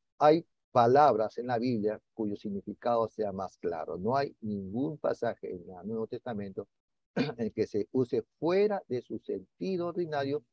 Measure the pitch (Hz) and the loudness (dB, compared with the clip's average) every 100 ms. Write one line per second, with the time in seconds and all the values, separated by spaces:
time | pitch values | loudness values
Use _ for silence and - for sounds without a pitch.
0 | _ - 151 165 - _ _ 127 117 135 | _ 4 6 6 2 _ _ 4 6 8
1 | 147 107 107 - 123 120 127 117 104 107 | 8 6 0 -4 -4 -2 0 0 0 -2
2 | _ - 107 101 107 98 104 98 120 117 | _ -6 -4 -4 -6 -8 -8 -6 0 0
3 | 110 - 104 95 92 - 87 85 78 85 | 0 -2 -4 -4 -8 -6 -6 -6 -6 -6
4 | 98 135 147 - 107 101 95 110 151 151 | -2 -2 -2 -6 -8 -6 -6 -4 -4 -4
5 | - 120 120 101 - 90 87 92 95 113 | -4 -2 -4 -6 -8 -12 -12 -14 -8 -6
6 | 110 120 127 104 101 95 101 _ _ _ | -6 -8 -8 -8 -8 -10 -12 _ _ _
7 | _ - 123 120 110 - 98 107 95 131 | _ -4 -4 -4 -6 -4 -2 -4 -2 -2
8 | 123 123 - _ 160 185 208 196 - 123 | 0 -2 -4 _ 0 2 2 -2 -4 -8
9 | - - - - - - 180 185 175 170 | -6 -10 -8 -8 -10 -8 -4 -2 -4 -4
10 | 170 147 139 147 - | -4 -2 -2 -4 -6